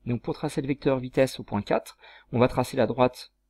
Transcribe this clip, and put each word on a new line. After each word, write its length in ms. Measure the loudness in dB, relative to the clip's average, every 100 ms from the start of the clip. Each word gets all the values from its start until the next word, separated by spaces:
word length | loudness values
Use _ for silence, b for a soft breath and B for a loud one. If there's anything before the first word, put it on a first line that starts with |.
| -6
Donc 160 | -6
pour 100 | -4
tracer 300 | -6 -4 -4
le 60 | -4
vecteur 320 | -2 0 0
vitesse 380 | -2 0 0 0
au 40 |
point 180 | -6 -4
quatre, 380 | 0 -2 -2 -20 B B B
on 60 | 2
va 100 | 2
tracer 300 | 2 -2 0
la 80 | 0
droite 440 | 2 2 0 -20 _